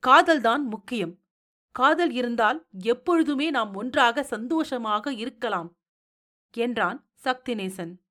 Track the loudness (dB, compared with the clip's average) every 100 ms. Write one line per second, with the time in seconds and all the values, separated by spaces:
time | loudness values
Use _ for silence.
0 | 8 6 6 4 2 0 -2 -8 -8 -6
1 | -6 -8 _ _ _ _ _ 2 2 4
2 | 0 0 -2 2 2 0 _ -10 -2 -2
3 | 2 2 2 0 -2 -2 -4 -6 -4 2
4 | 2 2 -4 -6 -2 -2 -2 -4 -2 -2
5 | -4 -6 -8 -6 -4 -4 -6 _ _ _
6 | _ _ _ _ _ -6 -4 -2 -2 -4
7 | _ _ -6 -4 -4 -6 -6 -8 -12 -12
8 | _